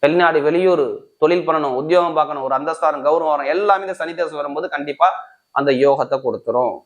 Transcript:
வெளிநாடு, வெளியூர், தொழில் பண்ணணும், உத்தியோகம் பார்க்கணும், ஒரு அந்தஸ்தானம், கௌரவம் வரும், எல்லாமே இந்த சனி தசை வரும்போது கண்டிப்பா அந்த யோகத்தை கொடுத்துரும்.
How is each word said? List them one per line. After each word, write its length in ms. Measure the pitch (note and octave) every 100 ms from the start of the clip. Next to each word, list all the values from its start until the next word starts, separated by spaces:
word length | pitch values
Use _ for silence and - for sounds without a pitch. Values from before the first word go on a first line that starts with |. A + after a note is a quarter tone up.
வெளிநாடு, 340 | C#3+ E3+ F3 D#3+ D3
வெளியூர், 380 | E3 F#3 E3+ C3 G#2 - _
தொழில் 220 | D#3 F3 D#3+
பண்ணணும், 280 | D#3+ C#3+ B2+
உத்தியோகம் 360 | D3+ F3 E3+ D#3
பார்க்கணும், 280 | D3 D3 C3
ஒரு 80 | C3+
அந்தஸ்தானம், 460 | D3 D#3+ D#3+ D3 C#3
கௌரவம் 240 | D#3+ D#3+
வரும், 160 | D3 C#3
எல்லாமே 320 | E3 G#3 F#3+ F#3+
இந்த 100 | F#3
சனி 140 | E3 E3
தசை 180 | E3 D3+
வரும்போது 280 | D3 C#3+ F3 C#3+
கண்டிப்பா 320 | C#3+ C#3 F3 - - _ _ -
அந்த 120 | C#3 C3
யோகத்தை 360 | C#3 C#3 C3 C3+ B2+
கொடுத்துரும். 520 | G#2+ - A#2 B2 E2+